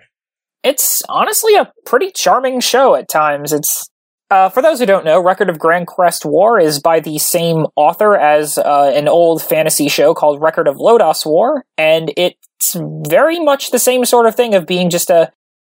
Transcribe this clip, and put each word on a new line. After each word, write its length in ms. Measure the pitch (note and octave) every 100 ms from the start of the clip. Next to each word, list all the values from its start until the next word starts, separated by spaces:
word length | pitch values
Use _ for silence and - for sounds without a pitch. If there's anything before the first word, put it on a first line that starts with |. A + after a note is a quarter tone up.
| _ _ _ _ _ _
It's 400 | A#3+ D4 - - -
honestly 480 | - A#3+ A4 A4 G4+
a 160 | C4+ _
pretty 280 | - - F#4+
charming 480 | - F3+ A3 C4 B3+
show 340 | - A#3+ C4+
at 140 | C#3+ -
times. 440 | D#3 D3+ C#3+ D3
It's, 360 | D3+ D3 - - _ _ _ -
uh, 180 | G3 F#3+
for 140 | G#3+
those 160 | D#4 D4
who 80 | A#3+
don't 180 | F#3+
know, 160 | D#3+ E3
Record 300 | F3+ F#3 G3
of 80 | D#3+
Grancrest 640 | E3 F3 E3+ - F3 -
War 340 | D#3 D3+ G#3 A#3
is 220 | D#3 D3
by 200 | E3 E3
the 180 | D#3+ D3+
same 480 | - E3+ E3+ E3 D3+ -
author 400 | D3+ E3+ G#3+ G3
as, 400 | D3 D3+ D3+ D3
uh, 340 | - C#3+ C#3+
an 120 | C3 D3
old 360 | E3 E3+ D#3+
fantasy 460 | - D#3 D#3 - D3
show 260 | - D3
called 260 | E3 D3+ C#3+
Record 280 | D#3+ D#3+ D#3
of 80 | C3+
Lodoss 500 | D#3+ A#3 E3 D3 D#3+
War, 400 | D#3 A#3 D4 - -
and 340 | D#3 D#3+ D#3+ -
it's 580 | F3+ - _ - -
very 640 | F3+ D#3 D#3 D3+ F3 D4 E4+
much 320 | D4+ C#4 -
the 80 | B3
same 280 | - B3+ A#3+
sort 180 | A#3+
of 100 | A#3
thing 200 | A3+ A#3+
of 100 | G3
being 240 | D#3+ F3+ F3+
just 220 | E3+ -
a 200 | E3+ D#3+ _ _ _